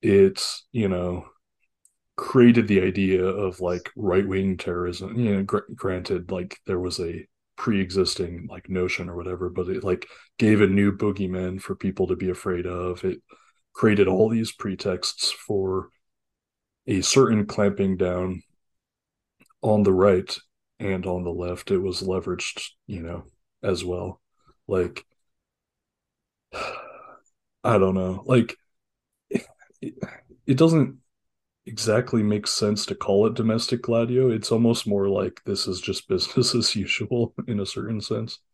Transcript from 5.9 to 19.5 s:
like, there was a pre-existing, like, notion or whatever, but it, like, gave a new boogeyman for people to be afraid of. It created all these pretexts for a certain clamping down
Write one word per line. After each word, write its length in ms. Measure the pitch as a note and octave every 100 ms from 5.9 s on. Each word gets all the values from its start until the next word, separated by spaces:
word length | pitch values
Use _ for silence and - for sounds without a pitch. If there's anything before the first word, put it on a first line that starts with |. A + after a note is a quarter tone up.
| F#2 F2+ F#2 F2+
like, 280 | F#2+ F2+ - -
there 140 | F#2
was 200 | F#2 F2+
a 260 | E2+ E2+ - _ _ -
pre-existing, 920 | - G2+ F#2 F#2 F2+ - F2 F2 -
like, 200 | F2 -
notion 400 | F#2 F#2 - F2+
or 60 | F2
whatever, 340 | F2 F2+ F2+
but 200 | F#2 F2+
it, 140 | F#2+
like, 240 | F#2+ F#2 - - _ _
gave 240 | A2 G#2+
a 60 | G2+
new 280 | G2 G2+ G2
boogeyman 680 | G#2+ G2 F#2+ F#2 F#2 F#2+
for 140 | - F#2+
people 320 | F#2+ F#2 F2+
to 80 | F2+
be 140 | F#2
afraid 360 | F2+ G2+ F2+ F2+
of. 380 | F2 F2+ F2
It 180 | F#2+ - _ - _ _ _
created 340 | - A2+ G#2 F#2+
all 220 | F#2 A2
these 220 | A2+ A2+
pretexts 800 | - G#2+ F2+ G2+ F#2 - - -
for 580 | - - G#2 F#2+ F#2+ F#2 _ _ _ _ _ _ _ _ _ -
a 140 | G2+
certain 440 | - - B2 A2 G#2
clamping 520 | - G2+ G2 G2 F#2
down 460 | F#2 F2+ F#2 F#2 _ _ _ _ _ _ _ _ _ _ _